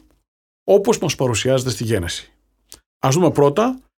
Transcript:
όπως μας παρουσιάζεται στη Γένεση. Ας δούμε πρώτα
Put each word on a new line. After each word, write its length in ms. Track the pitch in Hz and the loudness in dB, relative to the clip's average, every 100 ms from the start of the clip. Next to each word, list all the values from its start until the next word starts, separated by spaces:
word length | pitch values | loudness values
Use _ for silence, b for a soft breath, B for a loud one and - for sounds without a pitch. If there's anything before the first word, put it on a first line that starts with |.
| _ _ _ _ _ _ | _ _ _ _ _ _
όπως 340 | - 202 196 208 | 2 2 2 0
μας 160 | 156 | -2
παρουσιάζεται 560 | - 127 107 127 131 127 | -2 -2 -2 0 -2 -2
στη 140 | 107 | -6
Γένεση. 480 | 113 107 82 - - _ _ _ _ - _ _ | -4 -4 -4 -10 -14 _ _ _ _ -20 _ _
Ας 160 | 131 | 0
δούμε 160 | 160 165 | 2 2
πρώτα 500 | 143 143 143 240 262 _ _ | 4 2 2 -2 -4 _ _